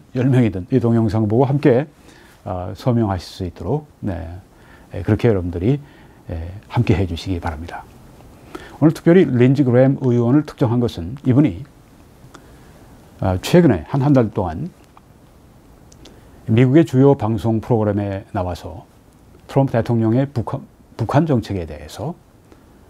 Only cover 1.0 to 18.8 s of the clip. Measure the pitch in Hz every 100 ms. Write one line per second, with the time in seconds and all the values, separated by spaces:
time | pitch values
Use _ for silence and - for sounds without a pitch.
1 | 113 110 104 113 135 143 147 120 151 _
2 | - - - _ - 90 95 90 131 117
3 | 104 92 - - 90 - 87 147 151 _
4 | 107 82 82 92 - _ - - - 98
5 | 98 101 120 98 87 87 127 143 - -
6 | - _ - 85 85 101 - 123 117 95
7 | 90 85 95 87 - 76 85 - - -
8 | - - - - - - - - 156 -
9 | 170 185 147 123 127 139 127 123 135 135
10 | 131 120 117 147 151 - 127 123 117 -
11 | 85 131 131 123 143 90 143 - - -
12 | - - - - - - - - - -
13 | - - 98 92 - 175 165 90 - 143
14 | 139 131 107 - 90 85 170 - _ _
15 | _ _ _ _ - _ - - - -
16 | - - - - - 110 127 156 160 131
17 | 139 139 107 110 113 110 - 113 107 101
18 | 101 98 - 98 90 87 80 85